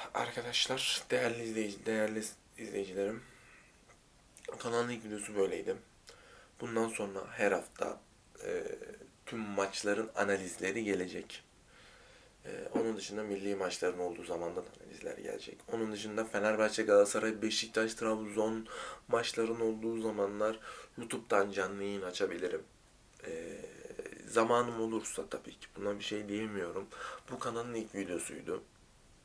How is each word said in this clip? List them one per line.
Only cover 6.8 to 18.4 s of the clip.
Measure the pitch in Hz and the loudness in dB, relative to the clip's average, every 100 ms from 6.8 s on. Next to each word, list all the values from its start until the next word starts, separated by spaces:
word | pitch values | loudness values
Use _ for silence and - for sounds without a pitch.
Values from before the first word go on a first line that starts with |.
| 113 | 0
sonra | 110 101 98 95 | 0 -4 -4 -8
her | - 101 | 2 4
hafta, | 92 - - - - - - - - | 4 0 -4 -4 -4 -12 -20 -20 -10
e, | - 90 - - - - - - - | -4 -2 -4 -8 -10 -14 -18 -18 -8
tüm | 117 | -6
maçların | 107 98 98 - 104 101 113 | -2 0 0 0 0 2 0
analizleri | - 101 98 92 - 92 107 | 0 2 2 0 -2 -2 0
gelecek. | 104 95 90 90 - - - - - - - - - - - - | 2 2 0 -4 -10 -14 -16 -20 -20 -20 -20 -20 -20 -20 -20 -18
E, | - - - | -12 -8 -2
onun | 117 113 107 | 2 2 0
dışında | 95 104 | -4 -4
milli | 107 98 98 | -2 -2 0
maçların | 98 92 - 90 87 | 0 0 2 0 2
olduğu | 87 85 | -2 -2
zamanda | 87 85 85 87 | -4 -2 -2 -4
da | 90 - | -6 -12
analizler | - - - - | -16 -10 -8 -6
gelecek. | - 104 - - - | -6 -6 -8 -14 -6
Onun | 113 110 | -2 -2
dışında | 104 107 107 | -2 -4 -2
Fenerbahçe, | 110 104 104 110 107 107 | 0 2 4 6 4 4
Galatasaray, | 110 101 101 110 110 107 | 8 10 10 6 0 0
Beşiktaş, | 107 - 113 110 110 | 0 0 0 2 2
Trabzon | - 110 110 107 104 | 2 0 0 0 2